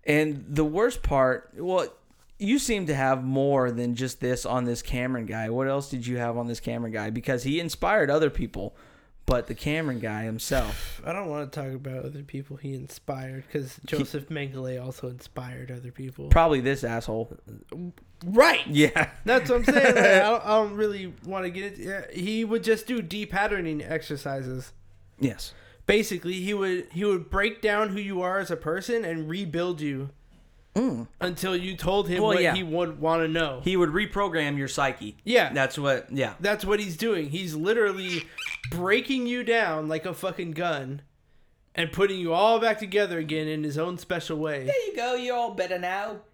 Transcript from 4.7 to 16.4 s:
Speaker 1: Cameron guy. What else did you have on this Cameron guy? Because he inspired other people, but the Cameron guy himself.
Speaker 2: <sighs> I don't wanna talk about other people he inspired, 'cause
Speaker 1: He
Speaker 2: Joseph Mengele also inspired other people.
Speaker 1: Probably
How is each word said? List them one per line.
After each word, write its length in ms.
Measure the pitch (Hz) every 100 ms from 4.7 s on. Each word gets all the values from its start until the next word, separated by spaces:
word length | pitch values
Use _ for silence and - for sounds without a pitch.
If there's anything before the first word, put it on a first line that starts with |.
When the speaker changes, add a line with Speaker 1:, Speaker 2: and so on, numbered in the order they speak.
| 120
Speaker 1:
Cameron 460 | - 127 127 127 110
guy. 240 | 107 110
What 180 | 120 135
else 220 | 139 143
did 160 | 127 120
you 100 | 123
have 220 | 120 120
on 80 | 120
this 140 | 120
Cameron 300 | - 117 117
guy? 160 | 110 107
Because 320 | 110 117 127
he 180 | 127 156
inspired 480 | 170 - 175 214 143
other 220 | 147 156
people, 440 | - 117 - 104 - - - _ - -
but 220 | 123 117
the 60 |
Cameron 440 | 113 147 156 156 123
guy 240 | 113 107
himself. 800 | 113 113 - 139 110 - - -
Speaker 2:
<sighs> 40 | -
I 60 |
don't 160 | 180 190
wanna 200 | 147 143
talk 240 | 151 135
about 320 | 131 139 131 135
other 160 | 143
people 340 | 139 135 139 139
he 160 | 139
inspired, 720 | 135 139 - - 135 131 131 131
'cause 260 | 151 131 -
Speaker 1:
He 160 | - 151
Speaker 2:
Joseph 320 | 139 147 139
Mengele 520 | 156 139 135 127 127
also 260 | 127 - 127
inspired 600 | 127 - - 123 127 127
other 200 | 123 123
people. 360 | 123 131 131 139
Speaker 1:
Probably 300 | 170